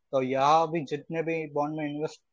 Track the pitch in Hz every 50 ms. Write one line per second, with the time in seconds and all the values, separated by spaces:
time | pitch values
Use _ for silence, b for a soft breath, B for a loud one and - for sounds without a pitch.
0 | _ _ 143 135 131 127 131 131 135 147 156 160 165 160 160 175 143 - 151 143
1 | 143 - 165 165 156 165 165 160 156 147 143 147 143 151 156 156 151 147 147 147
2 | 156 151 - - _ _